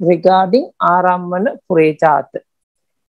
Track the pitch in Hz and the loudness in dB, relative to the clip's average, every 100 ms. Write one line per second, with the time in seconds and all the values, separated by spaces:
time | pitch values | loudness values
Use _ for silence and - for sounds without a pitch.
0 | 175 165 185 185 185 247 359 - 175 180 | -2 2 2 2 2 -2 -4 -4 0 2
1 | 180 180 180 180 226 - - 165 156 151 | 0 -2 -4 -6 -6 -8 -2 0 0 0
2 | 160 143 - - - _ _ _ _ _ | 0 0 -4 -14 -20 _ _ _ _ _
3 | _ | _